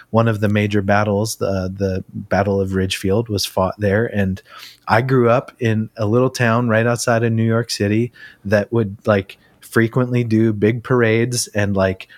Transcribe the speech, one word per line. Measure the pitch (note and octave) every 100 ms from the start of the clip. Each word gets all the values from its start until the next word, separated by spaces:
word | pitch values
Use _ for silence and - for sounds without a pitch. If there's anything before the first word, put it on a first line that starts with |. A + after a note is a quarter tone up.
| -
one | A2 A2+
of | G#2
the | G#2
major | G#2 G#2 G#2
battles, | G2 G#2 G#2+ G2+ A2+ -
the, | G2 F#2+ F#2 G2
the | G2 F#2 -
Battle | G#2+ G2+ F#2+ G2+ G2
of | F#2+ F#2+
Ridgefield, | F#2 - F#2+ G#2 A#2
was | G2+ -
fought | G2+ F#2 -
there. | G2+ G2+ A#2 G#2+
And | F#2+ F#2 - - - - -
I | A2
grew | C3 C3 A#2
up | A#2+ - -
in | A2+ G#2+ A2 -
a | G#2
little | A#2+ B2+
town | - A#2 A#2 A#2+
right | A2 A#2
outside | A#2+ - A#2
of | A#2
New | A2+ A2+
York | A2+ A#2
City | - G2+ G#2+ A#2+ - - - G2
that | G#2 G2+
would, | A#2 G2+ G2+ A2+
like, | G2+ - - _ _
frequently | - A2+ A2+ C3 B2 B2
do | A#2 A2 A2+
big | G#2 G#2 A#2+
parades | - B2+ A2+ A2+ B2 A#2+ -
and, | G#2 G2+ F#2+
like, | F#2+ F#2+ -